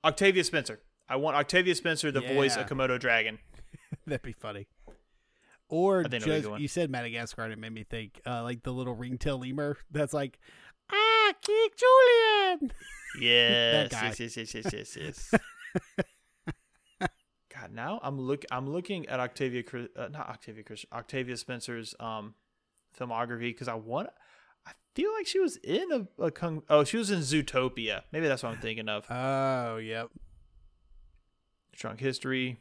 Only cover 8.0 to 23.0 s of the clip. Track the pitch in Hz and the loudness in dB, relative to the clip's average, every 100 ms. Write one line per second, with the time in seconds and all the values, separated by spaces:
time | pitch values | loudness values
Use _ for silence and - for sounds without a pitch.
8 | 107 - 131 120 117 123 135 127 127 117 | -10 -12 -8 -6 -6 -6 -6 -6 -6 -6
9 | 123 127 - 131 127 139 147 143 - 147 | -8 -4 -2 -2 -4 -4 -4 -4 -6 -2
10 | 147 151 139 _ - - - _ - 403 | 0 -2 -4 _ -20 -20 -20 _ -2 2
11 | 440 453 427 - - 427 440 - 508 523 | 6 6 4 2 0 2 2 4 8 10
12 | 494 466 440 427 381 349 269 - - - | 10 8 6 4 4 0 -4 -8 -14 -16
13 | - - 120 120 117 120 117 117 104 117 | -12 0 6 6 6 6 6 4 2 -2
14 | 110 107 117 117 113 113 170 104 - - | -2 -4 -6 -8 -8 -4 -4 -6 -10 -10
15 | - - - 226 - - - 180 - - | -10 -10 0 0 0 -18 -6 -6 -6 -8
16 | - _ _ _ - - _ _ _ _ | -8 _ _ _ -14 -14 _ _ _ _
17 | 185 _ _ _ _ - - 113 135 185 | -6 _ _ _ _ -18 -14 -10 -8 -6
18 | 139 139 131 143 - 127 135 170 180 190 | -6 -6 -4 -4 -4 -6 -4 -6 -6 -8
19 | 151 127 123 - 135 123 117 120 120 - | -6 -4 -4 -4 -4 -4 -8 -10 -12 -10
20 | 123 147 - - - 110 104 110 - 117 | -12 -10 -12 -14 -16 -18 -16 -16 -12 -12
21 | - 135 123 120 - 123 123 117 107 - | -8 -6 -6 -8 -10 -10 -8 -8 -10 -10
22 | 117 110 104 107 _ _ _ _ _ - | -8 -8 -10 -16 _ _ _ _ _ -12